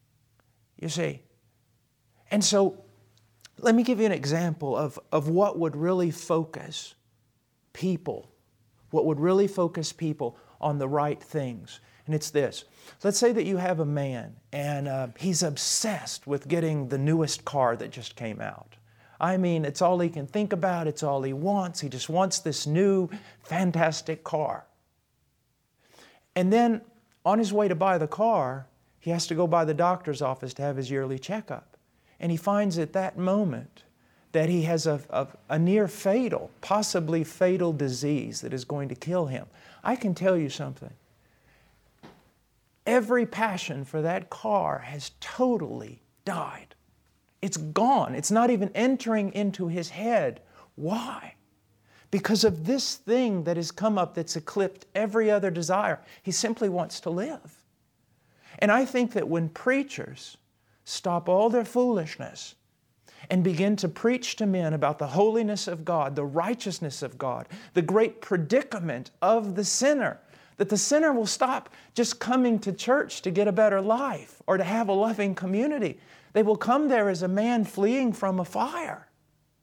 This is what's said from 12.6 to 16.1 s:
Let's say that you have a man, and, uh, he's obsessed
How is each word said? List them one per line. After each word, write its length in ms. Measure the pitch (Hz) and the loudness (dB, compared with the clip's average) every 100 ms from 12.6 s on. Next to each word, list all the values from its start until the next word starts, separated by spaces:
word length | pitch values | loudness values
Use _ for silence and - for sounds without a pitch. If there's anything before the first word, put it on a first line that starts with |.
| - _ - - | -16 _ -20 -4
Let's 140 | 196 196 | -2 4
say 140 | 240 | 4
that 120 | 226 | 4
you 120 | 170 190 | 0 0
have 240 | 180 165 | 0 0
a 60 | 151 | 0
man, 500 | 147 139 123 110 113 - | -2 -2 -6 -10 -16 -12
and, 360 | 143 143 143 139 | -6 -4 -4 -4
uh, 200 | 135 127 - | -4 -6 -6
he's 240 | 170 160 | -2 0
obsessed 840 | 170 143 - - 226 185 - | -2 -2 -2 -2 -2 -6 -8